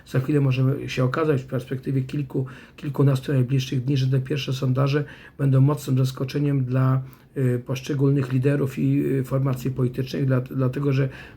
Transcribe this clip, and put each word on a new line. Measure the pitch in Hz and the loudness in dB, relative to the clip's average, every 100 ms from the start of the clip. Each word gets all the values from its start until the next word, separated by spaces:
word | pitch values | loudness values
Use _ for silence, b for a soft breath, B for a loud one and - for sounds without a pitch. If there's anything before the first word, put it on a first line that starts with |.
| - | -4
za | 127 | -2
chwilę | 135 147 | 0 2
możemy | 135 127 131 139 127 | 2 2 2 0 -4
się | - | -2
okazać | 127 165 156 135 | 0 0 0 0
w | - | 0
perspektywie | 131 - 131 - 135 | -6 -6 -8 -2 -2
kilku, | 131 147 139 143 131 B B - | -2 -4 -4 -4 -6 B B -12
kilkunastu | 151 139 139 131 - | -8 2 2 2 0
najbliższych | 135 120 135 131 135 | 0 2 0 0 -4
dni, | 123 143 | 0 0
że | 131 | 2
te | 135 | 0
pierwsze | 131 147 - | 0 -4 -4
sondaże | 127 131 127 139 147 143 B B - | -2 0 2 2 0 -2 B B -2
będą | 139 131 | 2 6
mocnym | 139 147 - 131 | 6 4 0 2
zaskoczeniem | 131 - 135 147 143 139 | 2 -2 -4 -2 0 0
dla | 123 131 131 131 131 B B - | 0 2 2 2 -2 B B -2
y, | 127 123 123 | 0 0 -2
poszczególnych | 120 - 143 139 139 131 | -8 -4 0 2 2 2
liderów | 131 139 143 131 - | 0 2 2 0 0
i, | 139 139 147 | 0 2 2
y, | 139 | 0
formacji | 131 135 135 131 139 | 0 -2 0 -2 -4
politycznych, | 131 127 135 131 160 135 | -2 -2 -2 -6 -2 0
dla-, | 131 | 0
dlatego | 127 131 131 135 143 | 0 -2 -2 0 0
że | 135 135 B B | 2 0 B B